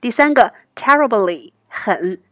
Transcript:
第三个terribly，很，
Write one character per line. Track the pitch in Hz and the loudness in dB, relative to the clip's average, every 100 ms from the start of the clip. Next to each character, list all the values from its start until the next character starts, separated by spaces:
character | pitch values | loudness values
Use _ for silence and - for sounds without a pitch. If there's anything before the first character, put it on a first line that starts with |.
第 | 247 | -6
三 | 240 294 | 0 2
个 | 269 220 - _ | 4 2 0 _
terribly， | - - 285 277 220 185 165 - _ _ | -8 0 2 2 0 -2 -4 -12 _ _
很， | - - 180 180 180 _ | -10 -4 -4 -4 -8 _